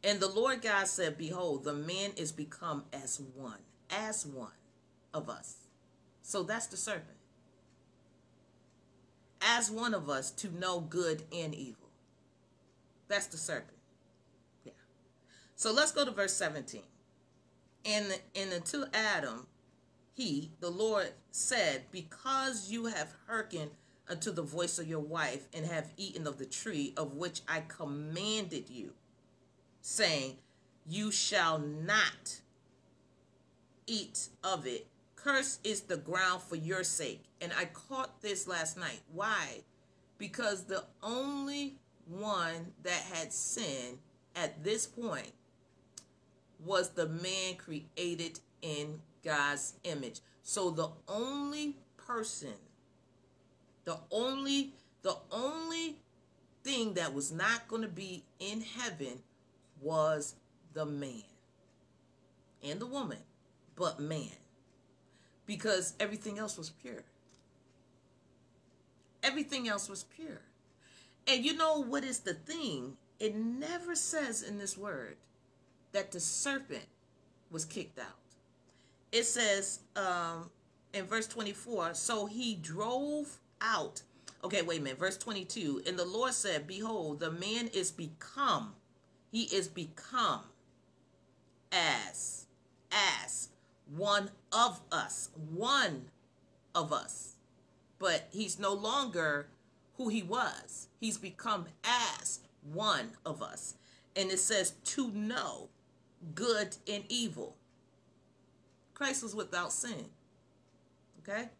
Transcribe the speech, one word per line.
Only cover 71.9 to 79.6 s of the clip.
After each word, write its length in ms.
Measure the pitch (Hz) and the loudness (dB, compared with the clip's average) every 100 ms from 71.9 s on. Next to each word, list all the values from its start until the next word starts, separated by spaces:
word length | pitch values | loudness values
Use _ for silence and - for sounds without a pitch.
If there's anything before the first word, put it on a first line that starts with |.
| 277 | 0
is 160 | 269 247 | 0 -4
the 140 | - | -2
thing? 600 | - - 330 269 143 127 - _ _ | -6 -4 -4 -2 -2 -4 -10 _ _
It 180 | 214 208 | 0 2
never 580 | 226 247 302 349 349 | 0 0 -2 -4 -2
says 480 | 330 - 320 269 214 | -2 0 0 0 -2
in 140 | - 202 | -4 -6
this 220 | 196 196 | -6 -6
word 400 | 202 147 113 - - _ _ _ _ _ _ | -6 -6 -8 -12 -20 _ _ _ _ _ _
that 180 | 202 196 | -2 0
the 100 | 175 | -2
serpent 640 | - - 285 269 269 127 - _ _ _ - - _ | -2 0 0 0 -2 -8 -8 _ _ _ -20 -20 _
was 160 | 165 160 | -6 -4
kicked 320 | 208 - - | -6 -8 -10
out. 180 | 101 - _ - _ _ - - - _ _ | -12 -12 _ -20 _ _ -20 -20 -20 _ _
It 120 | 226 | 2
says, 560 | 233 - 220 196 | 4 4 6 4